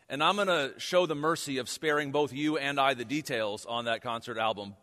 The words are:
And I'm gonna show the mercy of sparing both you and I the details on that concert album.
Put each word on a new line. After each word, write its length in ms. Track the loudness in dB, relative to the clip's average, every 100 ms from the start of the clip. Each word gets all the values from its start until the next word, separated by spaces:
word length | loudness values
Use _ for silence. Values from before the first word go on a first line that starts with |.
| -8
And 120 | 0
I'm 140 | 2 2
gonna 420 | 2 2 0 -4
show 280 | 0 2 2
the 80 |
mercy 420 | 2 0 0 -2 -4
of 140 | -4
sparing 420 | -2 0 2 2
both 220 | 2 2
you 240 | 0 0 2
and 200 | 0 2
I 140 | 2
the 140 | 2 -2
details 580 | -4 -2 -2 -2 -4
on 220 | -6 -4 -2
that 160 | -2
concert 340 | -2 -6 -6 -2
album. 400 | 0 -2 -6 -8